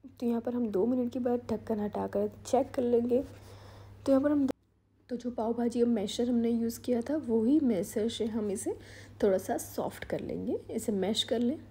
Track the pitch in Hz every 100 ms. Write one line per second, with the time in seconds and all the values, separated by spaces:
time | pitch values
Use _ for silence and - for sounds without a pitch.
0 | 262 - 240 233 233 240 226 196 226 254
1 | 240 254 247 240 240 214 - 214 208 202
2 | 196 202 208 - - 254 269 - 240 240
3 | 240 240 285 - - - - - - -
4 | - 269 294 294 269 - _ _ _ _
5 | - 240 247 240 226 233 240 233 240 226
6 | 196 - 240 240 233 233 233 233 - 240
7 | 233 302 240 226 220 311 269 196 202 226
8 | 226 - 233 220 208 196 330 453 - -
9 | - - 208 185 - - - - 180 -
10 | - 156 - 175 185 392 - 226 226 202
11 | 185 220 - 233 240 320 -